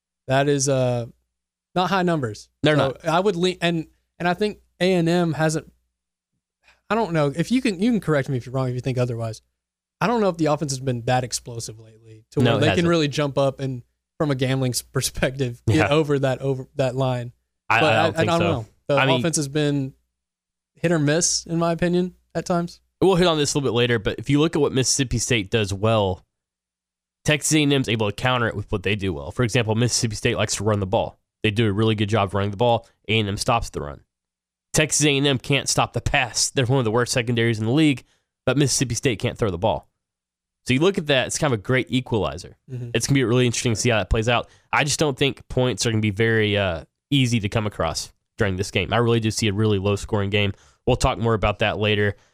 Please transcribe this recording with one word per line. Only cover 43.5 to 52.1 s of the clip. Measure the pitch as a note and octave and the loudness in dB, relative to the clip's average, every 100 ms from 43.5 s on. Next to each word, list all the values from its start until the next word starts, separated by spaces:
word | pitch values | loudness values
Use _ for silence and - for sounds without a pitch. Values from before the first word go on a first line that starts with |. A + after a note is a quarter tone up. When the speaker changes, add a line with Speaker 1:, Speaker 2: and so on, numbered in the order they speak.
| - B2 | 0 -2
Speaker 2:
to | G#2 | 0
see | B2 | 0
how | A2 | 0
that | F#2 | 0
plays | A#2 A2 | 0 2
out. | A#2+ - _ _ | 0 -2 _ _
I | A#2 | 0
just | C#3+ - | 0 0
don't | D3+ C3 | -2 0
think | C#3 - - | -2 -2 -6
points | - B2+ G2 A#2+ | -2 0 0 -2
are | |
gonna | A2 | 0
be | G#2+ | 0
very, | F#2+ A2+ A2+ G#2+ G2+ | 0 2 2 2 2
uh, | F#2+ E2 - _ _ | 0 -4 -10 _ _
easy | C#3+ B2+ A#2 | 0 2 0
to | G2+ | 0
come | A#2 G#2+ | -2 -4
across | - E2 D2 - _ _ - | -4 -4 -4 -10 _ _ -4
during | G#2 F#2 | -2 -2
this | G2 | -4
game. | G#2+ F2 | -4 0
I | A2 | 0
really | A#2 A#2 | 2 2
do | A2 | 0
see | - A2 | 0 0
a | |
really | G2 A2 G2+ | 0 0 2
low-scoring | G2 G2+ - G#2 G2 | 0 -2 -2 -2 0
game. | G#2 G2+ - _ _ - | 0 0 -4 _ _ -2
We'll | B2+ | 2
talk | C#3 G2 | 0 0
more | A2+ A2 | 0 0
about | G#2 G2 | 0 0
that | G#2+ F2 | -2 0
later. | G#2 G#2 G#2 | 0 2 0